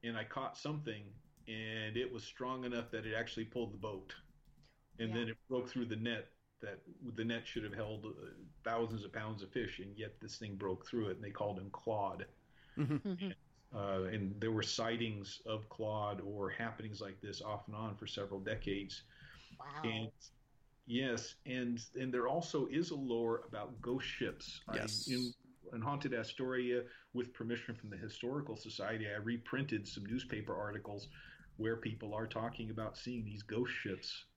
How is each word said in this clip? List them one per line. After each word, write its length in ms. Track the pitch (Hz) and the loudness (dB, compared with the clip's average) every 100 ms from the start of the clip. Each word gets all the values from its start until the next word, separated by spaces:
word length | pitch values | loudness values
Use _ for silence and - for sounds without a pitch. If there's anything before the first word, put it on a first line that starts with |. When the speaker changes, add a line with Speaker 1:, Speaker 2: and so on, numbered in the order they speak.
Speaker 1:
and 120 | 117 113 | -2 -2
I 80 | |
caught 320 | 113 - 131 - | -2 -2 -2 -2
something, 480 | 143 151 147 107 101 101 - - - | -2 0 0 -4 -6 -14 -18 -18 -8
and 500 | 110 110 110 107 110 | -4 -2 0 0 2
it 160 | 127 | 2
was 100 | 120 | 0
strong 400 | 110 - 127 127 | -6 -4 -2 0
enough 280 | 123 120 117 | 0 0 0
that 160 | 113 110 | -2 0
it 80 | 110 | 0
actually 300 | 117 - 110 | 0 -2 -2
pulled 280 | 123 113 | 0 0
the 40 | 101 | 0
boat. 340 | 107 98 - - - - - - - - _ - | -4 -4 -6 -12 -14 -20 -20 -20 -20 -20 _ -2
And 100 | 113 | 2
Speaker 2:
Yeah. 60 | 113 | 2
Speaker 1:
then 140 | 113 | 2
it 80 | 113 - | -2 0
broke 200 | 127 123 | 2 2
through 180 | 131 117 | 0 0
the 80 | 110 | 2
net, 360 | 117 110 - - _ _ | 2 0 -4 -14 _ _
that 220 | 104 98 - 170 123 110 | -8 -8 -12 -10 -8 0
the 100 | 113 | 2
net 220 | 113 - | 2 0
should 160 | 120 | -4
have 100 | 107 | -2
held, 320 | 101 107 107 107 | -2 -2 -2 -6
uh, 60 | - - - 92 - | -8 -10 -12 -16 -6
thousands 400 | 113 117 117 110 | 0 4 4 2
of 80 | 101 | -2
pounds 300 | 113 110 107 | -4 -2 -4
of 80 | 98 | -2
fish, 280 | 127 110 - | 0 0 -2
and 180 | 98 101 | -8 -6
yet 220 | 107 - | -8 -8
this 180 | 107 - | -10 -6
thing 200 | 110 95 | -6 -2
broke 280 | 98 92 - | 0 0 0
through 220 | 120 104 | 2 2
it," 60 | 92 | 0
and 80 | |
they 80 | 101 | -4
called 260 | 101 104 95 | 0 0 0
him 140 | 98 | -4
Claude. 560 | - - 107 98 90 98 - - - - - | -4 0 2 2 0 -6 -10 -20 -20 -12 0
Speaker 3:
Mm-hmm. 200 | 143 147 | 4 4
Speaker 4:
Mm-hmm. 340 | 208 180 190 - - - - 110 | 2 0 0 -4 -12 -20 -8 -2
Speaker 1:
Uh, 280 | 98 95 92 | 2 2 2
and 280 | 107 95 101 | 2 0 2
there 120 | 113 | 4
were 100 | 110 | 4
sightings 800 | - - 113 117 113 104 98 - - | 2 2 2 2 2 0 -4 -8 -2
of 200 | 110 110 | -2 -2
Claude 520 | - 107 107 104 101 | -2 2 4 2 0
or 300 | 98 104 95 | -2 0 0
happenings 500 | - 113 110 107 104 | 2 -2 -2 -4 -4
like 180 | 101 98 | -6 -6
this 220 | 104 95 | -6 -4
off 240 | 107 104 - | -2 -2 -2
and 80 | 107 | -2
on 200 | 110 101 | -2 -2
for 100 | 101 | -4
several 340 | - 101 98 | -2 -2 0
decades. 640 | 98 107 - 98 98 - - - - - - - | 0 0 2 0 0 -8 -12 -18 -16 -16 -18 -12
Speaker 2:
Wow. 220 | 135 147 135 | -8 -2 0
Speaker 1:
And, 220 | 110 110 - - - - - - - - | 2 0 -4 -20 -20 -20 -20 -20 -20 0
yes, 480 | 120 135 117 110 - - | 4 4 2 0 -10 -4
and, 340 | 127 123 117 113 120 | 0 2 0 -2 -2
and 140 | 131 | 2
there 140 | 123 123 | 4 6
also 380 | 151 - 156 - | 4 4 2 4
is 220 | 143 170 | 4 2
a 40 | 147 | 2
lore 480 | 135 117 117 113 - | 4 6 6 4 0
about 320 | 110 104 117 | -6 -4 -4
ghost 240 | 120 131 - | 0 2 2
ships. 560 | - 113 - - - - | 0 0 0 -8 -10 -2
I, 80 | 110 | 0
Speaker 3:
Yes. 320 | - 110 - | 2 0 2
Speaker 1:
in, 240 | 127 123 120 - - - | 2 2 -2 -16 -18 -8
in 80 | 120 | -2
Haunted 320 | 113 143 143 | 2 2 2
Astoria, 680 | 120 110 - 127 127 123 123 123 - - | 2 0 0 2 4 6 4 2 -8 -4
with 200 | 123 123 | -2 -2
permission 400 | - 113 117 - 113 | -2 0 0 0 -6
from 140 | 107 | -6
the 60 | 95 | -6
Historical 600 | 107 - 120 143 143 113 | -6 -2 0 0 0 -4
Society, 500 | 110 101 98 110 107 | -4 -2 0 2 0
I 100 | 104 | 0
reprinted 680 | 107 120 - 135 139 110 101 | 2 0 2 2 4 2 0
some 180 | - 101 | -6 0
newspaper 500 | 123 - 110 107 92 | 0 0 -2 0 0
articles 520 | 104 104 104 101 - - - - - - | 0 -2 -4 -6 -6 -12 -16 -16 -16 0
where 200 | 110 113 | 2 4
people 360 | - 107 110 | 2 -2 -2
are 140 | 107 117 | 0 0
talking 440 | 117 117 117 110 | 0 0 0 -2
about 260 | 107 110 - | 0 -2 -2
seeing 260 | - 123 | -4 -2
these 180 | 107 104 | -2 -4
ghost 300 | 104 107 123 | 0 2 4
ships 540 | - 104 92 - - - | 2 0 0 -2 -6 -10